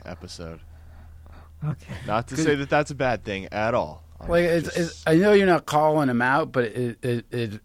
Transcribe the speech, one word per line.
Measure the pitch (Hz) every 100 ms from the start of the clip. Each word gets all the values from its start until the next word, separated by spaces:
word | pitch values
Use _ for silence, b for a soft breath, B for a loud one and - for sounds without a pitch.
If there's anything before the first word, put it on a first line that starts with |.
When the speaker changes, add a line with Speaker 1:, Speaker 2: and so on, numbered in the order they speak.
| -
Speaker 1:
episode. | 90 92 - 82 82 - b b b b b b b b - 147
Speaker 2:
Okay. | - - - 131
Speaker 1:
Not | 107 120
to | 131
Speaker 3:
Good. | 156
Speaker 1:
say | 147
that | 139
that's | 151 147
a | 135
bad | 131 110
thing | 113 98 95
at | 104 110
all. | 107 78 78 - -
I'm | -
Speaker 3:
Like, | 170 175
it's, | 170 147
Speaker 1:
just | 175
Speaker 3:
it's, | 165 - -
I | 160
know | 208
you're | 202 196
not | 160 -
calling | 156 156 156 139
him | 120
out, | 123 143 147
but | 131 117
it, | 104 120 110
it, | 127 120 -
it, | 120 117 107